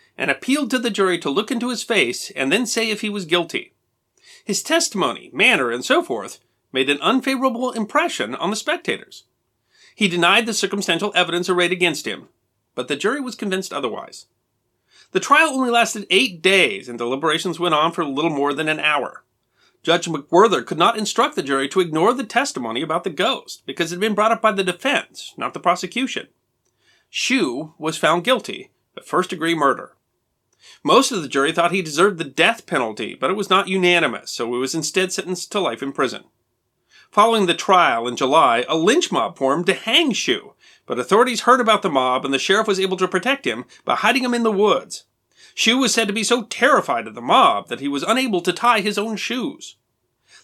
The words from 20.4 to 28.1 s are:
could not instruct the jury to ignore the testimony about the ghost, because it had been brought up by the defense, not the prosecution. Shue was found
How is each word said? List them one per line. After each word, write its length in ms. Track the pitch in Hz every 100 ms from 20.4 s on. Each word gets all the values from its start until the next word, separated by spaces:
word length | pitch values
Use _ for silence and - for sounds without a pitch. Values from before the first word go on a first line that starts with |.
| 214 147
could 140 | 117 151
not 200 | 190 214
instruct 360 | 208 - 285
the 80 | 202
jury 260 | 139 135 135
to 120 | 190
ignore 320 | 175 156 196
the 120 | 254
testimony 580 | 226 240 277 - 120 131
about 220 | 156 170
the 60 | 185
ghost, 520 | 151 220 254 - -
because 260 | - 135 160
it 60 | 175
had 40 |
been 140 | 220
brought 180 | 202 220
up 100 | 226
by 100 | 220
the 100 | 196
defense, 680 | 185 - 269 220 - - - -
not 180 | 123
the 60 | -
prosecution. 680 | 180 175 185 233 262 - - _ _ _ _ _ _ _ _
Shue 680 | - - 254 143 123 156 -
was 180 | 156 156
found 280 | 151